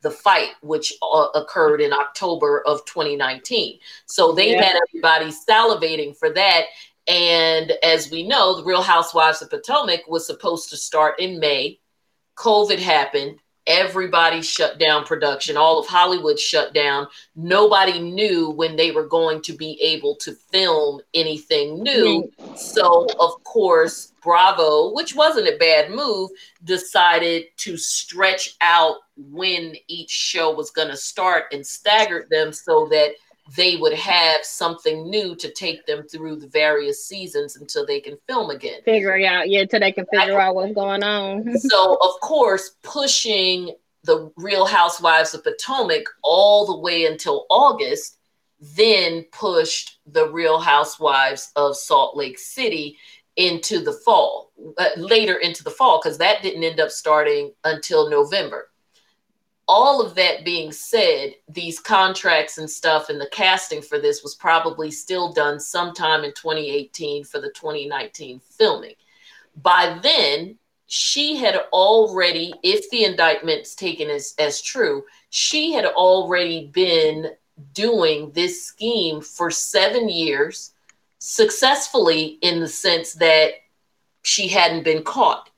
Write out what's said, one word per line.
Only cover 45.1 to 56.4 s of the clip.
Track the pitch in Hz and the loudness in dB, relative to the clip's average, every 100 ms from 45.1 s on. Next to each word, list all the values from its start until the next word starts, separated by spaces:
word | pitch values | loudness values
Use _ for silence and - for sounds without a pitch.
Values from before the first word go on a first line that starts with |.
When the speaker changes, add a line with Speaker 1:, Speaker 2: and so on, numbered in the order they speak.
| 160 160 | 4 2
Speaker 1:
of | 151 | -2
Potomac | - - - 269 214 156 - - | -6 -6 -6 -4 -2 -2 -4 -6
all | 143 170 202 208 208 | 0 4 6 6 4
the | 170 | -4
way | 170 170 160 | -4 0 -2
until | 160 165 143 - | -2 -4 -4 2
August, | 220 277 269 214 147 - _ _ _ _ _ | 6 6 4 -4 -4 -8 _ _ _ _ _
then | 147 151 226 202 170 165 165 | -20 2 4 4 2 -4 -10
pushed | - 202 170 156 - - _ _ | -8 -2 0 0 -2 -8 _ _
the | 151 156 | 0 0
Real | 160 165 160 | 0 2 2
Housewives | - 151 151 - 156 135 139 143 - - | 4 2 2 -2 0 2 0 -2 -8 0
of | 143 | 0
Salt | 139 - 147 - 143 | 0 0 2 2 -2
Lake | 135 - | -8 -8
City | - - 247 160 147 147 - - _ - | -16 -6 -4 -4 -10 -14 -20 -20 _ -2
into | 180 170 - 214 | 0 0 -4 -4
the | - | -4
fall, | - - 220 - - - _ - - | -2 2 4 4 -2 -12 _ -18 -2
uh, | - - | -2 -2
later | 180 226 214 185 | 2 2 4 -2
into | 170 160 | -4 -6
the | - | -12
fall, | - 262 165 | 0 4 4
'cause | 165 143 | 0 -2
that | 175 208 | 0 0